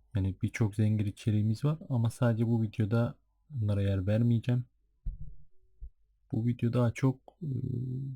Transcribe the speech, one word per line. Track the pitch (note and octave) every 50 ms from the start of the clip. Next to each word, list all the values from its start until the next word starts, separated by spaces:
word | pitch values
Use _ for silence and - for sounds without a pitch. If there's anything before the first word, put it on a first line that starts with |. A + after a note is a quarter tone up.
| - _ -
Yani | G2+ F#2+ G2 F#2 - -
birçok | G#2 - - A#2 G#2 G2+
zengin | - A2 G#2+ G#2+ G#2+ G#2+
içeriğimiz | G#2 G2 - - - G#2 G#2+ G#2 A2 A2 - -
var | D3 D#3 D#3 - -
ama | C3+ A#2+ A2+ A#2
sadece | A#2 - C3 A#2+ A#2 A2 A#2
bu | A2+ A#2 A2+ A2+
videoda | G#2 - - A2 G2 A2+ A#2 A#2 C3+ D3 - _ _ _ _ _ _
bunlara | D3+ C3 G#2+ G#2 G#2 G2+ G2
yer | G2 G2 F#2+ F#2
vermeyeceğim. | G2 G#2 A2 A#2+ A#2+ A#2 A2+ A2+ - B2 B2 B2 - _ _ _ _ _ _ _ - - - - - - - - - - - - _ _ _ - - - _ _ _ _ _ _ _ -
Bu | A2+ A2+
video | A#2+ A#2+ A#2+ - A#2+ A#2
daha | - B2 A#2
çok, | - - - C3+ C3 - _ - - _ F3+
e, | D3+ C3 B2 - - - A#2+ B2 C3 B2+ C3 C3+ C3+ C3